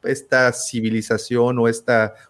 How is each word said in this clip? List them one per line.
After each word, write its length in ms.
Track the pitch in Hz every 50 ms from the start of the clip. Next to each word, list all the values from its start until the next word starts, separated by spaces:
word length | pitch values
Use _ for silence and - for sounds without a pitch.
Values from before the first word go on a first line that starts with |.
| _
esta 480 | 143 135 135 - - - 131 127 123
civilización 1080 | 120 - - - - 120 110 110 110 113 107 - 113 104 - - 123 120 117 123 123 123
o 80 | 117 117
esta 480 | 113 113 - - 120 113 110 107 - - - _